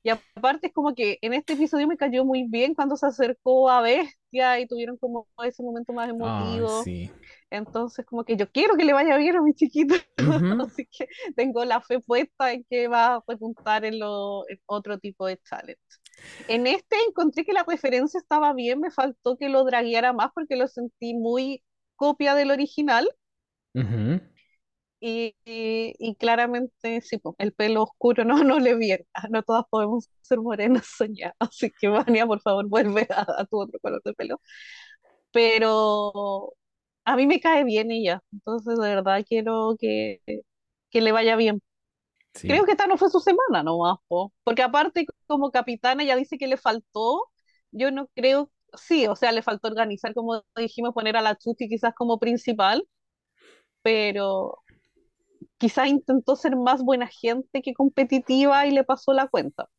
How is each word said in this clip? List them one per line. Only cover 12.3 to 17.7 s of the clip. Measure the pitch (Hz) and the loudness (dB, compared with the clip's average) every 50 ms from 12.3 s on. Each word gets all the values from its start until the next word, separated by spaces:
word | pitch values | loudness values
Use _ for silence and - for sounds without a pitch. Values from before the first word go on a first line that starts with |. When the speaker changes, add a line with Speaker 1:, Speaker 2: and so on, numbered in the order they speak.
| _ _ 269 254 240 | _ _ -2 -2 -2
Speaker 1:
en | 254 240 _ | -4 -8 _
que | 247 247 240 | -4 -2 -2
va | 240 240 233 233 240 247 | 0 2 2 4 2 2
a | 226 _ | 0 _
repuntar | - 240 208 220 226 220 - - 214 214 214 214 | -10 -10 -10 -10 -12 -12 -8 -4 -2 -2 -2 -2
en | 220 220 220 | -4 -6 -6
lo, | 214 208 208 202 202 202 202 202 - - | -6 -6 -6 -6 -6 -6 -8 -10 -10 -12
en | 196 _ _ | -16 _ _
otro | - 208 208 202 208 208 196 | -8 -8 -8 -6 -8 -12 -10
tipo | - 202 190 _ 190 | -10 -16 -10 _ -6
de | 190 185 _ _ | -6 -6 _ _
challenge. | _ - - - - - _ _ _ _ _ _ - _ - - - - - - | _ -14 -14 -14 -16 -20 _ _ _ _ _ _ -20 _ -20 -20 -20 -20 -18 -6
En | - 226 233 240 | -2 -2 0 2
este | 254 359 370 _ _ 440 415 466 | 2 0 0 _ _ 0 0 0
encontré | 440 - - 330 302 - 311 320 | 0 0 0 0 0 0 0 -2
que | - 403 | 0 0
la | 392 339 | 0 0
referencia | - | 0